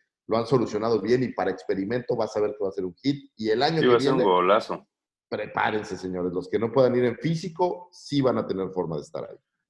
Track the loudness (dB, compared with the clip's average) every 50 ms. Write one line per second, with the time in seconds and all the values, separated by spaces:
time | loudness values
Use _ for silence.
0 | _ _ _ _ _ -2 -2 -2 2 2 2 2 2 0 -2 -2 0 0 0 0
1 | 2 2 2 2 2 -2 -2 -2 -2 -2 -2 -4 -4 -4 -2 -2 -2 -2 -4 -4
2 | -2 -2 -2 -2 -2 -2 0 0 0 0 -2 -4 -6 -4 -4 -4 -6 -6 -8 _
3 | -2 -2 -2 -2 -8 -16 _ -4 0 0 2 2 2 2 2 2 6 6 6 6
4 | 4 2 2 4 4 4 4 4 6 6 4 4 2 -2 -6 -10 -10 _ _ _
5 | _ _ _ _ _ _ -8 -8 -8 -6 -2 -2 -2 0 -2 -4 -4 -6 -8 -8
6 | -6 -6 -4 -4 -4 -2 -4 -4 -4 -2 -2 -2 -2 0 2 2 2 4 4 2
7 | 2 0 0 -2 -2 -2 -2 -2 -6 -8 -2 -2 -2 -2 -2 -6 -12 -18 -20 -20
8 | -8 -2 0 2 2 2 2 0 -2 -2 -4 -4 -4 -4 -4 -4 -4 -4 -6 -8
9 | -8 -8 -10 -10 -10 -12 -14 -20 _ _ _ _ _